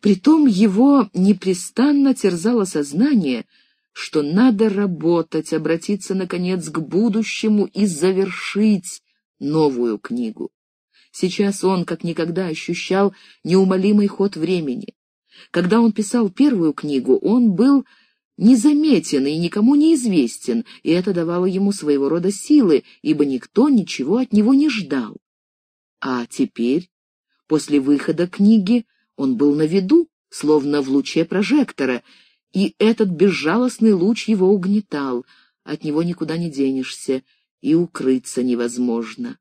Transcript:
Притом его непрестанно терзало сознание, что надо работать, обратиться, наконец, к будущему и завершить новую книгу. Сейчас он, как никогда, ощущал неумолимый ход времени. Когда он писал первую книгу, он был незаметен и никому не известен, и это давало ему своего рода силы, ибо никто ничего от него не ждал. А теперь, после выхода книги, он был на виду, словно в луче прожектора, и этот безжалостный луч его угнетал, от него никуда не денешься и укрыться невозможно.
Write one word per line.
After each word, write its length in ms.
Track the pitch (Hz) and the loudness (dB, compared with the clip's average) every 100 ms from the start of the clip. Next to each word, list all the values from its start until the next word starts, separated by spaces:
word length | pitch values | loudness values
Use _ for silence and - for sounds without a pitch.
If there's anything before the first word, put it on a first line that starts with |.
Притом 440 | 208 190 - 320 285 | 2 2 4 4 4
его 600 | 185 214 190 269 285 233 | 4 2 4 4 4 2
непрестанно 1000 | 175 190 190 190 180 - - 277 285 277 | 0 2 2 0 -4 -6 -2 2 2 2
терзало 520 | 254 202 175 185 240 190 | 2 0 0 0 0 0
сознание, 800 | 156 143 143 269 262 147 120 - _ _ _ _ | -4 -4 0 2 2 0 -4 -8 _ _ _ _
что 280 | - - 156 | -16 -6 -4
надо 460 | 147 180 254 202 220 | -2 2 2 2 0
работать, 880 | 196 202 165 160 170 160 165 156 | 0 -4 -2 0 0 -2 -6 -4
обратиться, 600 | 160 156 165 - 202 - | -4 -2 -4 -2 -6 -4
наконец, 540 | 190 185 175 180 185 160 | -6 -4 -4 -4 -4 -4
к 100 | 156 | -8
будущему 880 | 147 175 226 208 214 - 220 208 196 | -4 0 0 0 -4 -4 0 0 0
и 180 | - 208 | -2 -2
завершить 1160 | 156 180 190 190 180 - 202 214 202 - - _ _ _ _ | 0 0 0 -2 -4 -8 0 2 2 -2 -18 _ _ _ _
новую 580 | 139 156 151 127 120 104 | -4 0 0 0 -2 -2
книгу. 520 | - 117 117 110 69 _ _ _ _ _ _ | -6 -6 -6 -8 -14 _ _ _ _ _ _
Сейчас 500 | - 185 180 202 196 | -6 -6 -2 -2 -2
он, 220 | 185 190 175 | -2 -2 -4
как 180 | 170 | -6
никогда, 440 | 175 165 165 170 185 | -6 -6 -4 -4 -6
ощущал 680 | 160 - 170 - 185 202 196 _ _ 156 | -8 -8 -8 -2 0 0 -2 _ _ 0
неумолимый 600 | 185 190 190 196 208 202 | 2 2 2 2 2 2
ход 280 | - 196 160 | 0 -4 -2
времени. 600 | 160 185 151 123 101 _ _ _ _ _ - | -2 -2 -4 -8 -10 _ _ _ _ _ -8
Когда 280 | 170 180 220 | -4 2 4
он 140 | 233 | 2
писал 360 | 214 214 247 214 | 0 -2 0 -2
первую 440 | - 285 226 160 | 2 2 2 0
книгу, 420 | 143 151 139 117 127 | -2 -4 -4 2 2
он 380 | - 240 233 | 2 2 2
был 320 | 180 247 277 - _ _ _ _ - | 4 4 4 0 _ _ _ _ 0
незаметен 920 | 208 254 269 294 311 220 156 143 139 | 4 6 4 2 2 2 2 -2 -2
и 120 | 156 | -2
никому 380 | 170 208 220 285 | -4 0 2 4
не 180 | 311 | 4
известен, 720 | 320 240 180 120 - - 117 - - | 2 2 0 0 -4 -6 -6 -6 -10
и 80 | - | -2
это 240 | 170 185 | 0 0
давало 320 | 175 165 175 185 | -2 -2 -2 -2
ему 260 | 190 202 | 0 -2
своего 380 | 202 147 143 139 | -2 -2 0 0
рода 200 | 165 175 | 0 -2
силы, 540 | 202 - 302 208 135 - _ | -6 2 4 4 2 -2 _
ибо 200 | - 151 147 | -4 0 0
никто 440 | 127 - - 285 | -2 -4 0 2
ничего 480 | 254 165 - 135 220 | 2 0 -6 -2 -2
от 160 | 254 | 0
него 200 | 202 214 | 2 4
не 160 | 269 302 | 4 2
ждал. 460 | 220 151 135 107 - _ _ _ _ _ _ _ _ | -2 -6 -6 -6 -14 _ _ _ _ _ _ _ _
А 240 | 135 127 120 | -6 -6 -6
теперь, 640 | - 127 - 117 143 180 _ _ _ _ _ _ | -4 -4 -2 -2 -2 -4 _ _ _ _ _ _
после 320 | 156 147 143 | -4 0 0
выхода 480 | 135 143 - 156 175 | 2 0 0 -4 -4
книги, 580 | - 202 220 185 240 - _ _ - | 2 4 4 2 -2 -2 _ _ -6
он 220 | 139 120 | -4 2
был 180 | 143 147 | 2 2
на 120 | 156 | 0
виду, 420 | 190 190 320 330 _ _ | 0 2 2 2 _ _
словно 520 | - 143 151 139 147 | -8 0 2 2 -2
в 80 | 135 | 0
луче 360 | 139 131 - 165 | -2 0 -2 -2
прожектора, 760 | 185 190 285 254 - 135 123 _ _ _ _ _ | -2 0 0 0 -2 -4 -4 _ _ _ _ _
и 240 | - 190 _ | -2 -2 _
этот 300 | 214 226 208 | 0 2 -2
безжалостный 840 | 160 196 151 147 208 254 - 226 | 2 2 2 -2 0 -2 2 2
луч 340 | 196 185 233 - | 4 2 -2 -2
его 220 | 214 185 | 0 2
угнетал, 760 | 202 180 202 208 147 139 123 - _ _ _ | 2 2 -2 -2 -6 -4 -6 -8 _ _ _
от 200 | - 151 | -12 -10
него 200 | 156 147 | -4 -2
никуда 340 | 175 170 156 165 | -2 -4 -6 -6
не 120 | 175 | -6
денешься 760 | 139 135 131 127 - - 131 _ _ _ _ | -2 -2 -2 -6 -10 -6 -6 _ _ _ _
и 140 | 127 160 | 0 0
укрыться 680 | 175 - 131 131 - - | 0 -4 -2 -2 -2 -6
невозможно. 960 | 127 120 120 120 123 117 113 110 120 135 | -2 -2 -2 -2 -2 -2 -6 -10 -12 -14